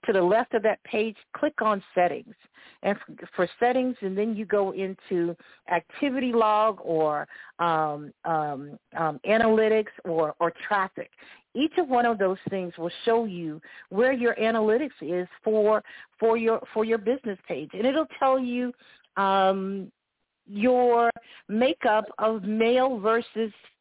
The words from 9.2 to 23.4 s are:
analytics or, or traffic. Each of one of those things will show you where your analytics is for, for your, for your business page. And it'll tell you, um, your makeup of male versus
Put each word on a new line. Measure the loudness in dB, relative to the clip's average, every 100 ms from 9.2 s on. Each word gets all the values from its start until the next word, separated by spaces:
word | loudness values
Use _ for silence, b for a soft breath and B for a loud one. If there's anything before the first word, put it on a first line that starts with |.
analytics | 0 2 4 4 4 2 0 -10
or, | -4 -2 -2 0
or | -4 -4 -2
traffic. | -2 -2 -8 -16 _ B B _
Each | -4 -2 0
of | 2
one | 2
of | 2 2
those | 0 -2 -6
things | -6 -6 -6
will | -8 -4
show | 0 2
you | 0 -6 -8 -10 B B B
where | 0 2
your | 2 0
analytics | 0 0 2 2 2 0 -8
is | -6 -4 -6 -6
for, | 0 2 4 2 B B B _
for | 2 2
your, | 2 0 -2
for | -4
your | 0 0
business | 0 -2 -4 -10 -8
page. | -8 -8
And | -2
it'll | 0 0 -4 0
tell | 2 2
you, | 0 -4 -4 -8 b b b -2
um, | 2 4 2 2 -4 -8 -10 _ _ _ _ _ -12
your | -2 2 4 4 4 2 -2 B B -6
makeup | 0 0 2 2 0 -2 -2
of | -2 -2
male | -4 0 2 4 2 0
versus | 0 0 -2 -6